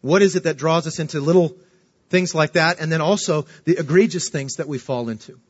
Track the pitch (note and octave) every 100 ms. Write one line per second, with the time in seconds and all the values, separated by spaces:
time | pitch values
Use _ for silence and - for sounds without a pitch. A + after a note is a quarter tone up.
0 | B2+ F#3 G3 F3+ D#3 C#3+ D#3 E3 D#3+ D#3
1 | D#3+ D#3 C#3+ F3+ E3 - _ _ _ _
2 | _ F#3 F3+ D#3+ D3+ E3+ D#3+ F3 D#3+ D#3+
3 | D#3 G#3 - D#3 D3 - - F#3 D3 E3+
4 | G#3 F3 - D3+ C3+ - D3+ C3+ - B2+
5 | A#2 G#2+ - B2 _